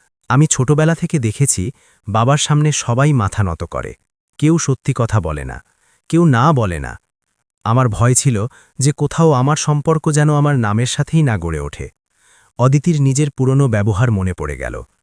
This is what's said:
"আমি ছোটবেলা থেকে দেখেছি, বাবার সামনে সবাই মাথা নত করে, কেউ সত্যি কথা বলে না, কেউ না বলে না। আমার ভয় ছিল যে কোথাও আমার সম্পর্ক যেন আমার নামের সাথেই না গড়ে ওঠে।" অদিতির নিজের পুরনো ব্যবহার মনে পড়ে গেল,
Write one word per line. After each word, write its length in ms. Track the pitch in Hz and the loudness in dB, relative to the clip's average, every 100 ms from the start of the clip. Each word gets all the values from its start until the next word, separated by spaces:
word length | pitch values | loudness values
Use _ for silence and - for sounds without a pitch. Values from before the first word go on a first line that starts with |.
| _ _ - | _ _ -2
"আমি 160 | 123 156 | 2 2
ছোটবেলা 480 | - 127 147 156 | 2 0 2 2
থেকে 220 | 165 170 156 | 0 -2 -2
দেখেছি, 440 | 113 - 139 - 92 - _ _ - | -2 -2 -2 -2 -6 -10 _ _ -4
বাবার 300 | 101 117 147 | 0 2 0
সামনে 320 | - 147 151 | 0 0 0
সবাই 380 | 143 - 120 143 | -2 -2 0 2
মাথা 300 | 139 98 - | 2 0 -2
নত 200 | 95 80 | -4 -4
করে, 280 | 87 65 52 - _ _ _ - | -8 -8 -10 -14 _ _ _ -2
কেউ 160 | 151 165 | 2 2
সত্যি 340 | - 135 - 135 | 0 -4 -2 -2
কথা 220 | 117 110 | 0 -2
বলে 240 | 82 73 | -2 -6
না, 140 | 67 57 - _ _ _ - | -10 -14 -18 _ _ _ -2
কেউ 120 | 165 | 2
না 200 | 170 120 143 | 4 4 4
বলে 260 | 143 104 82 | 2 0 -4
না। 120 | 64 53 _ _ _ _ _ _ | -8 -12 _ _ _ _ _ _
আমার 220 | - 117 127 | -2 0 0
ভয় 260 | 101 120 | 2 2
ছিল 220 | 127 143 110 113 - _ - | 2 0 -2 -4 -10 _ -2
যে 120 | 135 | -2
কোথাও 380 | - 147 - 165 | 0 -4 2 2
আমার 240 | 131 131 151 | 2 2 0
সম্পর্ক 480 | - 147 143 156 - | 0 -2 0 0 0
যেন 180 | 147 151 | 0 2
আমার 220 | 147 147 139 | 2 2 0
নামের 280 | 110 104 123 | 0 0 -2
সাথেই 360 | - 143 160 | -2 -2 0
না 120 | 147 104 | 0 0
গড়ে 220 | 82 78 | -4 -6
ওঠে।" 260 | 73 - 65 _ _ _ _ _ _ - | -8 -10 -16 _ _ _ _ _ _ 0
অদিতির 400 | 127 143 175 156 | 2 2 2 0
নিজের 260 | 139 131 147 | 2 0 -2
পুরনো 360 | - 131 135 139 | -2 0 2 2
ব্যবহার 400 | 107 101 98 123 | 2 0 2 2
মনে 220 | 101 92 | 0 -2
পড়ে 220 | 87 76 65 | -4 -8 -8
গেল, 180 | 62 58 57 _ | -10 -10 -14 _